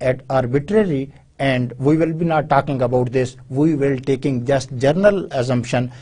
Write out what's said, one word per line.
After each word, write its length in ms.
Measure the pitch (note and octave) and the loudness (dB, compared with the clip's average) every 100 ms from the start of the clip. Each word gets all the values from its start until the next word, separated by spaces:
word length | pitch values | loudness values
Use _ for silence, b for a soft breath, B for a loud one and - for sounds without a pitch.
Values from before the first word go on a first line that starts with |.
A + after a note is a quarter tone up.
at 200 | C3 B2+ - | -2 -2 -2
arbitrary, 840 | C3 B2 C#3 C#3+ G#3+ G3 C3+ C3+ b b - | -2 0 -2 0 0 0 -2 -6 b b -4
and 320 | C#3 B2+ A#2+ B2 | -2 0 -2 0
we 160 | C3+ D#3+ | 2 2
will 160 | E3 | 2
be 120 | D#3+ | 0
not 240 | E3+ D#3 - | 0 0 2
talking 340 | C#3 C#3 C3 | 2 2 -2
about 280 | A#2+ B2+ B2 | 0 0 0
this. 260 | C3 B2 - - | 0 -2 -4 -8
We 260 | C3 D#3+ | 0 2
will 240 | D#3 C#3 C3 | 2 0 0
taking 480 | C3+ C3 D3 B2+ A#2+ | -2 -2 0 -2 0
just 260 | C3+ - B2+ | 0 -2 0
general 480 | C3+ E3 G3+ G3 - | 0 4 2 2 -2
assumption 580 | C#3 B2 B2 A#2+ B2+ B2 B | -4 0 -2 0 -2 -2 B